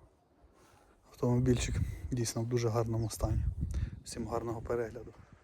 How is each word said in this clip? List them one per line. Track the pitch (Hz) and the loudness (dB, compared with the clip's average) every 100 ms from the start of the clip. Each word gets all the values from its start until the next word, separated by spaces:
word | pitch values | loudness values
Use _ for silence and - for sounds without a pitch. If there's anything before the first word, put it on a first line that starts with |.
| - _ _ _ - - - - - _ - | -20 _ _ _ -20 -20 -20 -20 -20 _ -18
Автомобільчик | - 123 120 127 120 - - - - - | -2 2 4 6 4 4 0 -2 -4 -4
дійсно | 123 113 117 | -2 -2 -2
в | 117 | 0
дуже | 123 117 | 2 2
гарному | 117 117 113 110 | 2 2 0 -2
стані. | - - - - - - - - - | 0 0 2 0 -2 -2 -2 -4 -6
Всім | - - 113 | -10 -8 -4
гарного | 117 117 117 | -4 -4 -6
перегляду. | 113 120 110 117 - - - - | -2 -2 -2 -6 -14 -18 -20 -20